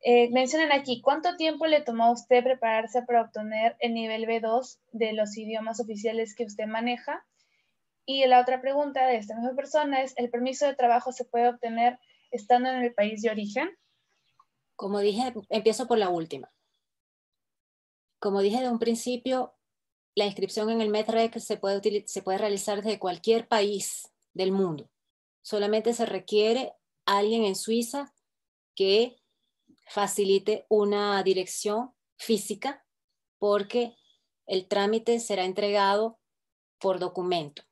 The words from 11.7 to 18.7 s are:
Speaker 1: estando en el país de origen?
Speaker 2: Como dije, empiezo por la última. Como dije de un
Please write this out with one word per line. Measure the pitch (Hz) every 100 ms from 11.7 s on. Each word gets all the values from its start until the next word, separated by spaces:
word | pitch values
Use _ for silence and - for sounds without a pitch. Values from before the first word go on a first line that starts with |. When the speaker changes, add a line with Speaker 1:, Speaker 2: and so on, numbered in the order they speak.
| 226 240 247 _ _ _
Speaker 1:
estando | 233 208 247 254
en | 254
el | 247
país | 240 208 214
de | 220
origen? | 214 208 214 320 - _ _ _ _ _ _ _ _ _ _
Speaker 2:
Como | 196 202
dije, | 202 202 254 240 -
empiezo | 214 208 220 254
por | 233
la | 196
última. | 175 165 - - _ _ _ _ _ _ _ _ _ _ _ _ _ _ _ _ _
Como | 208 196
dije | 196 226
de |
un | 254